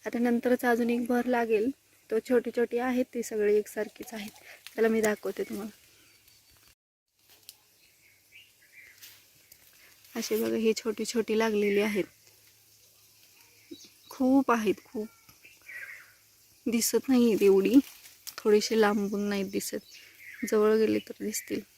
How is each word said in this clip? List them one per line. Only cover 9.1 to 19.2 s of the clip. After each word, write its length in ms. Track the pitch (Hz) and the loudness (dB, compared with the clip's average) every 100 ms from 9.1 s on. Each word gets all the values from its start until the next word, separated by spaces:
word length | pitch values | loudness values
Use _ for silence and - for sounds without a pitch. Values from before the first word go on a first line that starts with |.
| - _ _ _ - - _ - _ - 233 | -20 _ _ _ -20 -20 _ -20 _ -14 -10
असे 240 | 220 220 | -4 -2
बघा, 120 | 226 226 | -2 0
हे 180 | 220 | 0
छोटी 320 | 214 233 214 220 | 0 -4 -6 -4
छोटी 340 | 240 214 220 | -4 -2 0
लागलेली 420 | 226 208 208 202 | 0 0 0 0
आहेत, 220 | 214 202 175 _ _ _ _ _ _ _ _ _ _ _ _ _ - _ _ - - _ _ | 0 -2 -6 _ _ _ _ _ _ _ _ _ _ _ _ _ -20 _ _ -20 -20 _ _
खूप 420 | - 262 277 262 | -2 4 4 4
आहेत, 220 | 233 214 - - | 0 0 -4 -6
खूप 220 | 226 214 _ - _ - - - - - - - _ _ _ _ _ - | -10 -10 _ -20 _ -20 -20 -20 -18 -16 -20 -20 _ _ _ _ _ -4
दिसत 380 | 226 - 233 - | -2 0 -2 2
नाही 280 | 254 240 202 | 4 4 4
एवढी, 340 | 202 190 196 262 - - - - - - | 6 6 6 4 4 -18 -20 -20 -18 -4
थोडीशी 440 | 220 214 - 226 | 2 2 4 2
लांबून 400 | 208 214 202 208 | 4 2 -2 -2